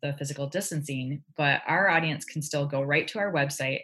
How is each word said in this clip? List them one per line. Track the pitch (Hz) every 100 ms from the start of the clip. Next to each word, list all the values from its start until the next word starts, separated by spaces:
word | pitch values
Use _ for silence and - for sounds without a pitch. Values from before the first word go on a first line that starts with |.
the | 143 143
physical | 143 139 139
distancing, | 185 196 160 147 131 127 143 - -
but | 143 135 -
our | 170 196
audience | 165 165 151 -
can | 156
still | 147 147 143
go | 139
right | 139 151 -
to | 220
our | 202
website | 160 139 - 131 -